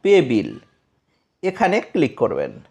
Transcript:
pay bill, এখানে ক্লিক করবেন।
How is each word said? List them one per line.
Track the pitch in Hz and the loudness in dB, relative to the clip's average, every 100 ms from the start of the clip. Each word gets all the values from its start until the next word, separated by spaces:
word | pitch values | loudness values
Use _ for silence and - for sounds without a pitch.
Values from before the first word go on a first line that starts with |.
pay | 196 202 131 | 6 4 4
bill, | 113 67 - _ _ _ _ _ _ _ _ 190 | 0 -2 -10 _ _ _ _ _ _ _ _ -8
এখানে | 185 185 196 - | -2 0 0 -2
ক্লিক | - 139 - | -2 -2 0
করবেন। | 117 67 69 - - | -2 -2 -6 -10 -20